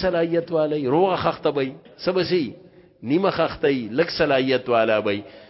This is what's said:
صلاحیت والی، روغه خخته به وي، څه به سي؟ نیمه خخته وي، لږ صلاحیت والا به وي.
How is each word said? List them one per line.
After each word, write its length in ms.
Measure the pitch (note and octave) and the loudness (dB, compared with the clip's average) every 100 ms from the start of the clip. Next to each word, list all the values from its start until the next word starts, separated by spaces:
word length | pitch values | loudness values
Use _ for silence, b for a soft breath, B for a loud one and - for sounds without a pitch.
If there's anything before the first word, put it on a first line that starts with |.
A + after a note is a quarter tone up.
صلاحیت 520 | F#3 F3 E3 E3+ E3+ | -2 0 0 -2 -2
والی، 340 | D#3+ D3+ D3+ B2+ | -2 0 -2 0
روغه 300 | D3+ F#3+ E3+ | 2 2 0
خخته 340 | E3 - D#3+ | -2 -2 -2
به 100 | C#3+ | -2
وي، 140 | C3 D3 - - | -4 -8 -20 -10
څه 60 | - | -4
به 140 | F#3 | -2
سي؟ 300 | D3 F3+ A#2+ - - B B B | 0 0 -2 -8 -20 B B B
نیمه 280 | A2+ E3 G3 | -2 0 2
خخته 380 | - D#3 - D3 | 0 -2 0 0
وي، 200 | C3+ G#2+ | 0 -2
لږ 200 | B2 E3+ - | -2 -2 0
صلاحیت 500 | D3+ C3+ C3 B2+ B2 | 0 2 2 0 2
والا 320 | A#2 A2+ G#2+ | 2 4 2
به 100 | G#2 | 0
وي. 120 | G2+ - B B | -2 -6 B B